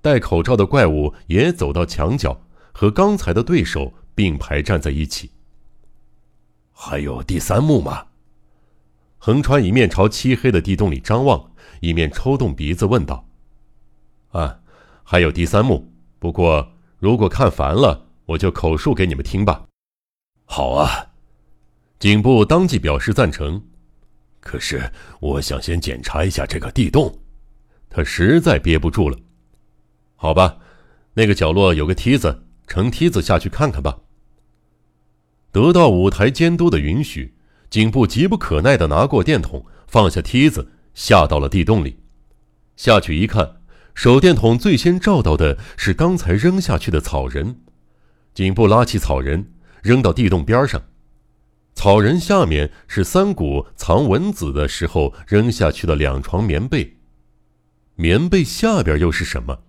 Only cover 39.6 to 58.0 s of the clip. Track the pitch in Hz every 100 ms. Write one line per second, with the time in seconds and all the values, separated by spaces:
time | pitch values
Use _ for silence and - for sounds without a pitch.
39.6 | - - - 120 98 87 80 123 151 -
40.6 | - _ _ - - 101 76 76 69 92
41.6 | 85 110 69 62 - _ _ _ _ _
42.6 | _ _ - 107 - 80 107 107 82 -
43.6 | - - - - 120 135 180 147 113 120
44.6 | 208 143 175 180 214 180 82 76 78 71
45.6 | - - - 92 165 180 - 95 165 185
46.6 | 170 82 - 80 - 71 65 69 87 120
47.6 | _ _ _ _ _ _ _ - 95 95
48.6 | 110 110 120 80 - 69 65 78 104 -
49.6 | _ _ 98 127 110 - 107 87 69 117
50.6 | 139 - - _ _ _ _ _ _ _
51.6 | _ - 202 202 196 170 170 202 117 76
52.6 | 73 - - - 92 185 202 180 76 69
53.6 | - - - 107 135 101 190 - 78 69
54.6 | 71 - 82 80 71 - - 104 117 110
55.6 | 82 - 85 73 71 65 - 87 110 73
56.6 | 120 147 - _ _ _ _ _ _ _
57.6 | _ _ _ -